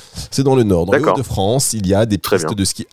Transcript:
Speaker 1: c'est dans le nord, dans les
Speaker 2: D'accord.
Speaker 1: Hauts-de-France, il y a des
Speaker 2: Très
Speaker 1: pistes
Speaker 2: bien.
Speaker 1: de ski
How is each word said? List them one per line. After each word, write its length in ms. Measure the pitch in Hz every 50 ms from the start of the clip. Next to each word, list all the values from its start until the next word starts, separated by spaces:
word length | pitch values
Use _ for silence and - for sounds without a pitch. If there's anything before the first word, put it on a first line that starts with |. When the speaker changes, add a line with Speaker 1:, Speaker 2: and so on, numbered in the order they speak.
| - - - - - -
Speaker 1:
c'est 100 | - -
dans 140 | 135 135 135
le 80 | 127 117
nord, 240 | 104 92 85 82 92
dans 60 | 101
les 40 | 151
Speaker 2:
D'accord. 160 | 147 - 92
Speaker 1:
Hauts-de-France, 600 | - 127 - - - 95 101 117 143 - - -
il 120 | 113 98
y 80 | 90 98
a 140 | 98 113 113
des 100 | 104 90
Speaker 2:
Très 200 | - - - 92
Speaker 1:
pistes 100 | 82 76
Speaker 2:
bien. 80 | 107
Speaker 1:
de 100 | 101 95
ski 220 | - - - - -